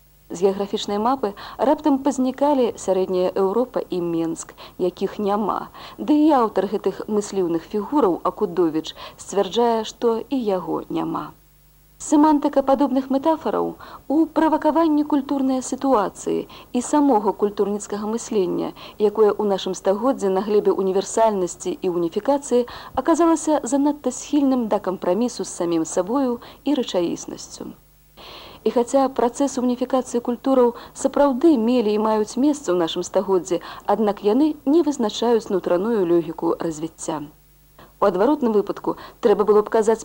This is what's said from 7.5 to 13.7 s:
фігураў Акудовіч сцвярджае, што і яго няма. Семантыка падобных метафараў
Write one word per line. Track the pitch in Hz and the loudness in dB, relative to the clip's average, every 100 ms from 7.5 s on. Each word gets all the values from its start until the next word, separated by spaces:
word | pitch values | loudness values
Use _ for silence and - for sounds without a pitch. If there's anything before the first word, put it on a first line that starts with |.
| 165 | -2
фігураў | - 208 208 294 214 165 180 | -4 -6 -2 2 2 2 -2
Акудовіч | - 208 175 165 156 - - - - | -2 -2 0 0 0 -6 -10 -18 -18
сцвярджае, | - 185 196 202 240 226 220 | -6 -2 -2 0 0 0 -4
што | - 240 226 | -2 -2 -2
і | - 269 214 | -2 -4 -2
яго | 185 165 151 151 | -2 -2 -6 -6
няма. | 165 160 165 156 - _ _ _ _ _ _ | -6 -4 -6 -8 -16 _ _ _ _ _ _
Семантыка | - 294 311 294 294 277 | 0 4 6 4 2 0
падобных | 269 269 277 262 262 | 2 2 2 0 -2
метафараў | 269 320 311 233 175 170 | 0 0 0 -2 -2 -4